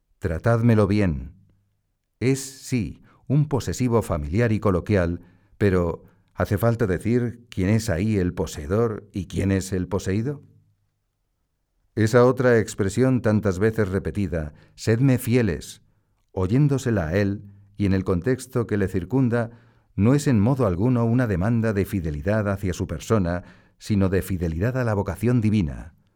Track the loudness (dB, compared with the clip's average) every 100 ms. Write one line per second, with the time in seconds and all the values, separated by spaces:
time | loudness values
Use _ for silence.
0 | _ _ -6 -2 0 2 4 4 4 2
1 | 0 -2 -8 -18 _ _ _ _ _ _
2 | _ _ -2 -2 -4 -16 -6 -4 -4 -8
3 | -20 _ _ 0 0 -2 -4 -2 0 0
4 | 0 -4 -2 0 0 2 0 0 2 2
5 | 2 -2 -10 _ _ _ 2 2 0 -4
6 | -12 _ _ -6 -2 0 0 2 0 0
7 | 0 0 -2 -8 -14 -2 2 2 0 -2
8 | 0 2 0 -2 -6 -6 -4 0 0 -4
9 | -10 -10 -6 -4 0 0 -2 -6 -4 -4
10 | -2 -4 -4 -8 -14 _ _ _ _ _
11 | _ _ _ _ _ _ _ _ _ -2
12 | 2 6 4 4 2 2 2 -2 -2 2
13 | 2 2 2 2 0 0 0 0 -2 -2
14 | -4 -4 -4 -4 -6 -12 -20 -8 -2 2
15 | 4 2 2 2 2 -2 -8 -18 _ _
16 | _ _ _ -4 0 2 2 2 0 -2
17 | 0 0 0 -2 -10 -20 -20 _ 0 0
18 | 0 -2 0 -4 -4 -6 -2 -2 -2 -2
19 | -2 0 0 0 -4 -10 _ _ _ 0
20 | 2 4 2 2 2 2 0 0 0 2
21 | 2 0 0 0 0 0 0 -2 -2 -2
22 | -4 -4 -2 -2 0 -2 -4 -4 -6 -6
23 | -2 0 0 -4 -8 -20 _ _ -2 0
24 | 2 0 -2 -4 -4 -2 -2 -2 -2 -2
25 | -2 -2 0 2 2 2 0 -4 -14 -20
26 | _